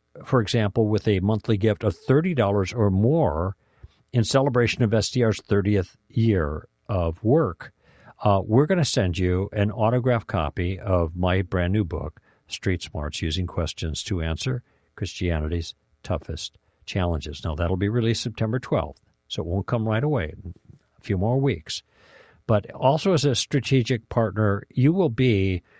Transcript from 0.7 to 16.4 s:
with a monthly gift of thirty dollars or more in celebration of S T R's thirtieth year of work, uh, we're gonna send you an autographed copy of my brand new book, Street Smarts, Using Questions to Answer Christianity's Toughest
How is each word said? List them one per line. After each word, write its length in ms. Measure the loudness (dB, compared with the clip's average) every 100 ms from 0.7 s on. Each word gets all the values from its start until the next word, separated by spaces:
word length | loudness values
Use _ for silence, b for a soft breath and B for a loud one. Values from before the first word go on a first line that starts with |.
| 2 2
with 220 | 2 2
a 120 | 2
monthly 360 | 2 0 0 2
gift 260 | 2 2
of 140 | -2 -2
thirty 380 | 2 2 2
dollars 400 | 0 2 2 0
or 160 | 0 2
more 680 | 4 2 2 2 0 -4 -6 b b b b _
in 100 | 0
celebration 600 | 2 2 2 2 2 2
of 100 | 2
S 160 | 2 0
T 140 | 0
R's 180 | 0 0
thirtieth 560 | 0 0 2 2 0 _ _
year 580 | 0 2 2 0 -4 -12 _ -6
of 340 | -2 -2 -2
work, 480 | 2 2 2 -4 -14 b b b b -2
uh, 200 | 2 2
we're 220 | 4 4 4
gonna 180 | 2
send 320 | 0 0 0 0
you 320 | 0 0 -2
an 160 | 0 -2
autographed 560 | 0 0 2 2 0 -2
copy 520 | -2 -2 -2 -4 -4
of 380 | 0 2 2 0
my 240 | 2 2
brand 320 | 0 0 0
new 120 | 0
book, 360 | -2 -4 -8 -12 _ _ _
Street 340 | -6 -2 -2
Smarts, 400 | -4 -8 -8 -6
Using 240 | -4 -4 -4
Questions 560 | -4 -4 -4 -8 -6
to 180 | -6 -4
Answer 420 | -2 -4 -4 -6 -10 _ _
Christianity's 800 | -12 -10 -4 -2 -2 -2 -4 -6 -14 _ _
Toughest 560 | -6 -6 -6 -12